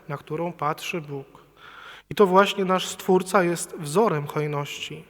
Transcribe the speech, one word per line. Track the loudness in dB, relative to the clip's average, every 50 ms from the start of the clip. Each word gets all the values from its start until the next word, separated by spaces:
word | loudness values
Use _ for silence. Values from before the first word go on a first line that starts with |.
| -12 -10
na | -10
którą | -10 -8 -8 -6 -6 -6 -6 -6
patrzy | -4 -4 -4 -4 -4 -6 -8 -8 -8
Bóg. | -8 -8 -10 -12 -12 -14 -20 -20 _ _ _ _ -20 -20 -20 -20 -20 -20 -20 -18 -14 -4
I | 2
to | 4 4
właśnie | 6 8 6 6 6 2 -2 0
nasz | 0 0 0 -2
Stwórca | -4 -10 -4 2 4 4 4 4 2 2 2 2
jest | 2 0 -2 -6 -8 -10 -10
wzorem | -8 -2 2 2 2 2 2 0 -4
hojności. | -4 -4 -4 -4 -4 -4 -6 -6 -8 -10 -12 -12 -12 -12 -14 -16 -18